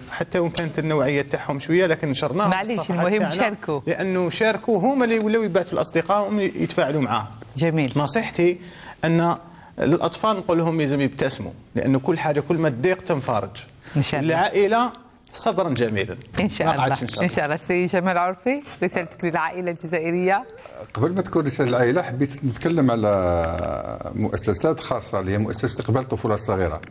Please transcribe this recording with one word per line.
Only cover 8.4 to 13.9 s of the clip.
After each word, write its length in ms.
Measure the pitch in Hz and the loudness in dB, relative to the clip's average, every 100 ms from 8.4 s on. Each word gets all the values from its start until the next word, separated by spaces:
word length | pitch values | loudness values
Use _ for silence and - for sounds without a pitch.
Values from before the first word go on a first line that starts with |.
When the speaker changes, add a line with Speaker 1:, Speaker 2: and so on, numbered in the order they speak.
| 175 180 - - - - 160 | 2 0 -8 -18 -18 -4 2
Speaker 1:
أن 320 | 165 170 - - - - - | 4 2 0 -6 -20 -14 -2
للأطفال 580 | - 165 165 - 220 202 | 2 2 0 0 0 0
نقول 200 | 180 170 | 0 2
لهم 240 | 165 160 | 2 2
يلزم 200 | 143 143 | 0 2
يبتسموا، 500 | 135 - 135 - 92 - - - | 0 0 -2 -2 -8 -12 -8 -2
لأنه 240 | - 131 | 2 2
كل 180 | 131 165 | 2 0
حاجة 220 | 156 143 | 0 0
كل 160 | 139 170 | 0 0
ما 140 | 160 | 0
تضيق 320 | 117 180 185 | 2 0 0
تنفرج. 480 | - 151 139 110 98 - - - - | -2 -2 0 -2 -2 -8 -18 -20 -4